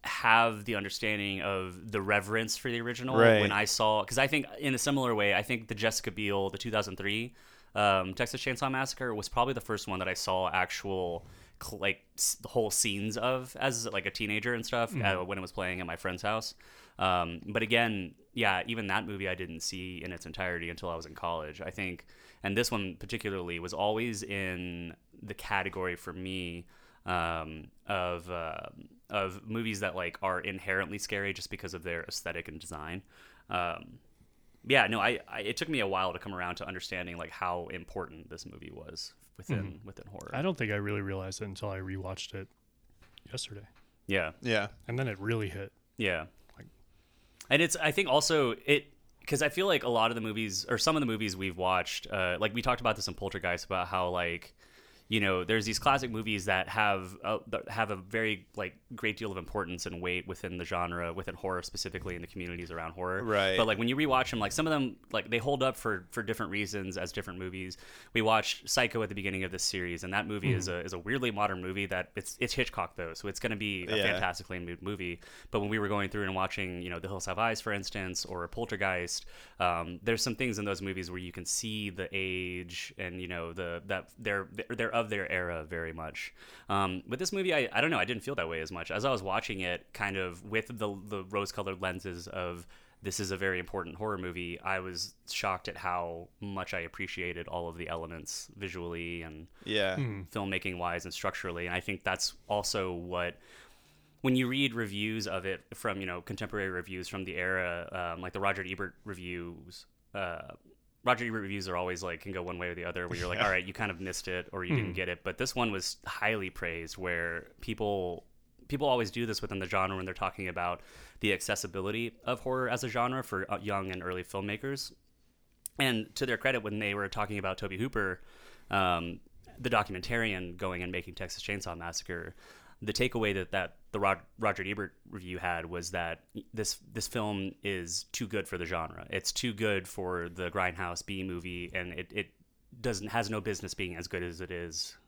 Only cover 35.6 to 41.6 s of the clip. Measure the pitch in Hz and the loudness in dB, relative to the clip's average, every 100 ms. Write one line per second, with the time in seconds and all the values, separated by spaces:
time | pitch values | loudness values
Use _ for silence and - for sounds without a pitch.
35.6 | - 147 101 95 92 87 - 92 90 87 | 0 2 2 4 2 0 -6 -4 -4 -4
36.6 | 87 92 - 92 90 85 80 - 92 87 | -6 -6 -4 -4 -4 -6 -8 -2 0 0
37.6 | 85 90 - - 90 80 - 85 - - | -2 -8 -8 -8 -8 -10 -14 -12 -12 -12
38.6 | - - - - - - - - 95 113 | -14 -14 -12 -10 -12 -14 -20 -18 -4 -2
39.6 | 98 95 104 98 - 101 87 123 170 175 | -2 -8 -14 -16 -14 -12 -6 -2 -2 0
40.6 | 113 104 101 104 98 95 95 95 104 95 | 0 0 0 -2 -2 -4 -4 -6 -8 -6